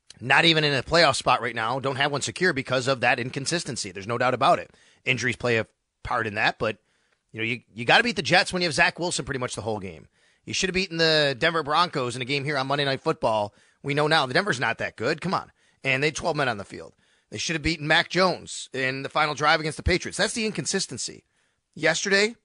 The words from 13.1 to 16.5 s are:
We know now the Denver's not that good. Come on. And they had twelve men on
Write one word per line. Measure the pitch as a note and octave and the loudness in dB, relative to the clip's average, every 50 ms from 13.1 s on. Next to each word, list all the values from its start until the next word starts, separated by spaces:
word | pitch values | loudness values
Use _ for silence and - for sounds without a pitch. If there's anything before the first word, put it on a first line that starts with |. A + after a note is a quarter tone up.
| D3+ - - A#2+ A2 G#2+ G#2 G2+ - _ _ _ _ _ | -2 0 0 2 2 2 0 -2 -6 _ _ _ _ _
We | - C#3 C#3+ | -6 -2 0
know | D3 D3+ D3+ | 0 2 4
now | D#3+ D#3+ C#3 | 4 2 2
the | B2+ B2 | 2 0
Denver's | E3+ G3+ G#3 D#3 A#2 | 0 0 0 -2 0
not | C3+ A2+ A2+ - | 0 -2 -2 -2
that | A2 F2+ - | -6 -8 -6
good. | - G#2+ C3+ E3+ - | -2 -2 -2 -2 -2
Come | - F3 F3+ | -2 -2 -2
on. | B2+ - - _ _ _ _ _ _ - | -2 -4 -6 _ _ _ _ _ _ -2
And | C3+ C3 C3 | 0 0 2
they | C#3+ D#3 | 0 0
had | C#3+ | -2
twelve | - - F3 D3+ | -2 -2 -2 0
men | D3+ C#3 | 0 0
on | B2+ | 0